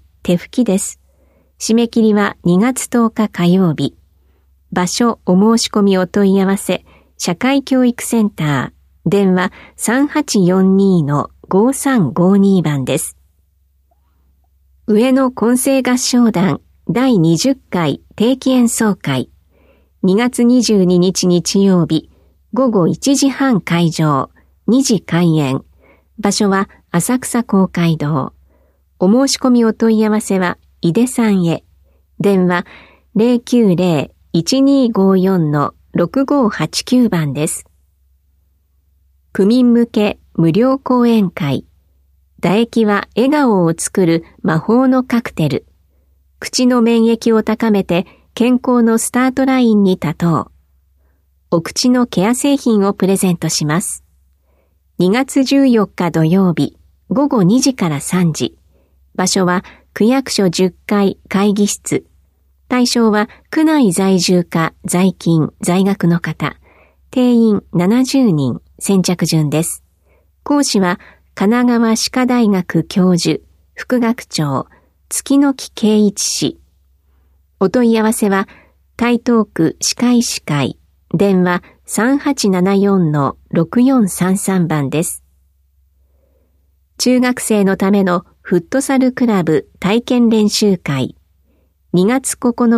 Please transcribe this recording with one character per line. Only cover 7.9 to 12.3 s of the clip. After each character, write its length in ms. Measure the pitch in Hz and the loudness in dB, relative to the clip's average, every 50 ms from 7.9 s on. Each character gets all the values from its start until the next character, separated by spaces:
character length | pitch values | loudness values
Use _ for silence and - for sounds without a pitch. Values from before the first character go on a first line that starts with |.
| 240 - - | 0 -4 -6
セ 180 | - - 233 214 | -4 0 0 0
ン 80 | 202 | 0
タ 420 | - - 160 151 143 131 - - - _ _ _ _ _ - | -2 -2 -2 -2 -2 -2 -4 -6 -10 _ _ _ _ _ -6
ー、 40 | 165 | -2
電 240 | 175 202 202 185 185 | 0 2 2 2 2
話 160 | 185 180 185 - - - - _ | 0 -2 -4 -6 -10 -20 -20 _
三 300 | - - - 226 262 285 | -10 -6 -2 -2 0 0
八 400 | 294 - 302 294 - - 220 180 | -2 -2 -4 -4 -2 0 0 2
四 300 | 170 185 190 190 190 190 | 2 2 2 2 2 2
二 260 | 196 196 196 185 175 151 | 2 2 2 2 2 0
の 280 | 139 147 147 120 - _ _ _ - | 0 -2 -4 -4 -6 _ _ _ -4
五 240 | - 190 214 254 269 | 0 0 0 0 0
三 400 | - - 277 269 240 175 131 110 | -2 -2 -2 0 0 0 0 0
五 240 | - 175 185 | 0 2 2